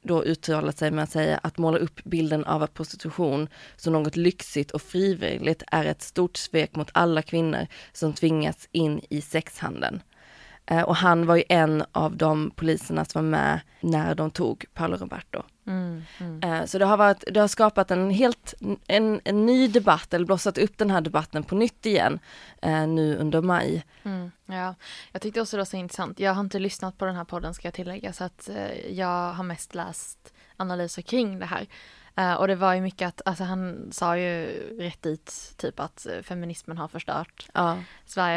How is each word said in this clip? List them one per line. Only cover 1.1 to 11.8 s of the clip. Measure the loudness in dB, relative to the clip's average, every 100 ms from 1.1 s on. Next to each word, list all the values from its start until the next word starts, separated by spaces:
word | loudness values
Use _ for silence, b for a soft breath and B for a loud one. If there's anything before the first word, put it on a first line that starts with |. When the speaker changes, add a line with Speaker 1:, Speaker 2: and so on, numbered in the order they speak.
Speaker 1:
säga | 0 0 0
att | -2 0
måla | 2 2
upp | 0 -6
bilden | -4 -2 0 0
av | 0 0
att | -2
prostitution | -4 -12 -10 -10 -2 0 0 -2 B B B
som | 0
något | 2 2 2
lyxigt | 2 2 -6 -4 -4
och | -6
frivilligt | -4 0 2 2 -2 -2 0 -2 0
är | 0
ett | 0 -2
stort | -6 -2 -2 -2
svek | -2 0 0 -2
mot | -2
alla | 2 2 2
kvinnor | 0 0 0 0 -4 B B
som | -4 -2
tvingats | 2 2 2 0 -4 -4
in | 0 0 0 -4
i | -6
sexhandeln. | -2 -4 -4 -8 -8 -4 -6 -6 -12 B B B B B -2
Eh, | 0
och | 2 4
han | 6 6 6
var | 6
ju | 6
en | 4 6 2